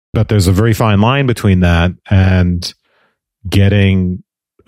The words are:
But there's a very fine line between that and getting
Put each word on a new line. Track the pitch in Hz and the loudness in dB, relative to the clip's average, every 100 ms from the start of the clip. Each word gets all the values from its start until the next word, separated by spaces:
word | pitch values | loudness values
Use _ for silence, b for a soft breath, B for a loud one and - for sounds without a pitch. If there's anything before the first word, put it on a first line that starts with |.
| _ | _
But | 117 107 | -4 -2
there's | 107 92 | 0 0
a | |
very | 92 113 | 0 0
fine | 110 113 101 | 0 0 2
line | 113 139 135 | 0 0 -2
between | 113 104 92 | -2 0 2
that | 87 85 87 - - | 2 2 0 -4 -2
and | 98 92 92 90 87 - - _ _ _ _ _ _ 92 | 0 2 2 0 -4 -8 -16 _ _ _ _ _ _ -4
getting | 98 98 101 98 95 90 92 - _ _ _ | 0 2 2 2 0 -2 -6 -14 _ _ _